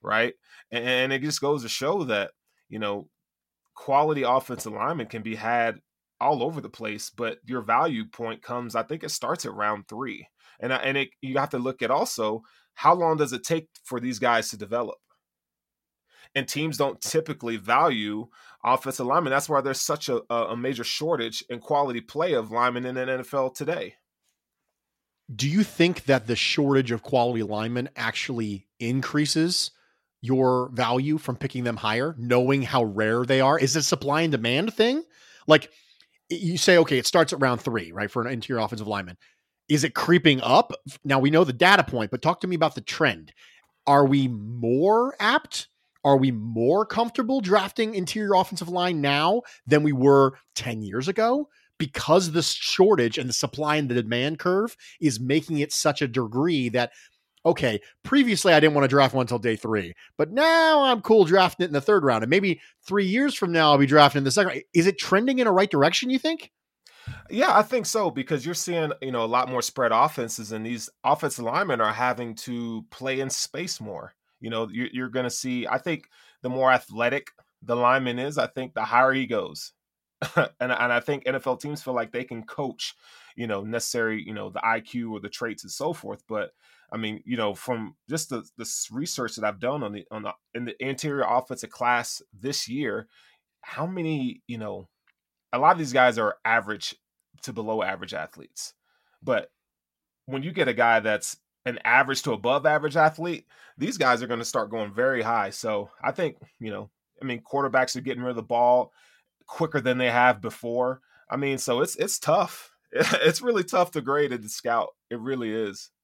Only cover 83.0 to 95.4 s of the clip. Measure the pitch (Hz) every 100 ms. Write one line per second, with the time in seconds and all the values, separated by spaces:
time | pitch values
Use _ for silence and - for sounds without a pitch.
83 | _ - - - 117 101 104 117 - 123
84 | 113 110 90 107 101 92 113 113 113 123
85 | 113 107 98 - 120 107 98 - 147 -
86 | 104 104 _ 110 90 _ _ _ _ 107
87 | 110 107 - 120 107 101 - 120 104 -
88 | _ 160 156 120 - - 113 - - 113
89 | 156 - 117 - 107 101 120 147 113 101
90 | - 110 101 - _ 120 120 - 127 127
91 | 156 139 123 120 127 127 - - 120 120
92 | 117 - _ 101 120 143 - 127 135 101
93 | 110 _ _ _ _ _ - - 160 185
94 | 160 156 127 - _ 117 107 98 92 _
95 | _ _ _ _